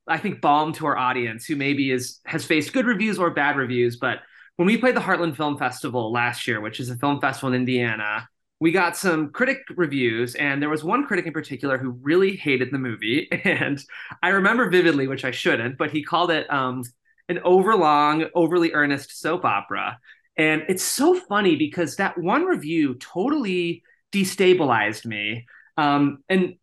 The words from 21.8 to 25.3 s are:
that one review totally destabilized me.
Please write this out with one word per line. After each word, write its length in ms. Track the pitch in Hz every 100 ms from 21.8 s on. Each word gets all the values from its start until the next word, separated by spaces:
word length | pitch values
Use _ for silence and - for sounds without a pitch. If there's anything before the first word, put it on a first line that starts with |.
| 151 -
that 200 | 190 175
one 280 | 170 269
review 500 | 370 196 147 165 139
totally 880 | 127 - 175 254 302 208 180 170 170 _ _ _
destabilized 920 | 202 190 - 185 175 139 113 104 110
me. 400 | 117 104 104